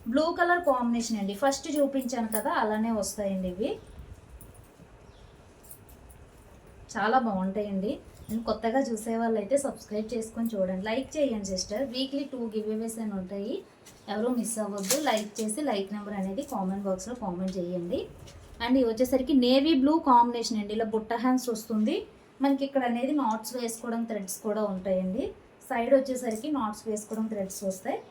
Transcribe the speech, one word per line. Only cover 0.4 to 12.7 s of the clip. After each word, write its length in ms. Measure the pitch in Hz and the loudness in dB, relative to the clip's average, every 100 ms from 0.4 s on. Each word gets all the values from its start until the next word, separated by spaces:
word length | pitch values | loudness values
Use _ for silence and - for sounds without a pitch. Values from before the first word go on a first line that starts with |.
| 349 349 320 | 4 4 4
కాంబినేషన్ 500 | 262 240 233 226 214 | 2 2 0 0 -2
అండి. 120 | 196 202 | -2 2
ఫస్ట్ 260 | 269 277 330 294 | 2 0 -2 2
చూపించాను 520 | 277 269 247 247 220 214 | 2 2 -2 -2 0 0
కదా, 160 | 262 330 | 2 0
అలానే 300 | 214 214 226 220 | 2 0 0 0
వస్తాయండి 480 | 190 - 196 190 185 | -2 -2 -2 -2 -4
ఇవి. 160 | 180 269 440 - - - - - - - - - - - - - - - - - - - - - - - - - - - - - - - | -4 -4 -4 -10 -18 -18 -20 -20 -20 -20 -20 -20 -20 -20 -20 -20 -20 -20 -20 -20 -20 -20 -20 -20 -20 -20 -20 -20 -20 -20 -20 -20 -20 -10
చాలా 240 | 220 202 254 233 | 0 4 4 4
బాగుంటాయండి. 640 | 190 190 202 208 190 202 285 - - - | 0 0 -2 -2 -2 -2 -4 -10 -20 -8
నేను 140 | 220 | -4
కొత్తగా 360 | 233 214 226 262 254 | -2 0 2 2 0
చూసే 300 | 220 233 226 | -2 -2 0
వాళ్ళైతే 360 | 233 220 196 277 220 | 2 0 2 0 0
సబ్స్క్రైబ్ 420 | - - 214 220 | -6 -6 -6 -4
చేసుకొని 360 | 233 220 226 226 | -4 -6 -4 -2
చూడండి. 320 | 202 185 185 208 | 0 0 0 -2
లైక్ 200 | 233 269 311 | -2 -2 0
చేయండి 280 | 269 214 190 | 0 0 -4
సిస్టర్. 380 | 190 - 208 269 254 | -4 -4 -4 -2 -2
వీక్లీ 280 | 269 277 285 | -2 -2 -6
టూ 60 | 254 226 214 | -6 -4 -4
గివ్ 160 | 208 | -2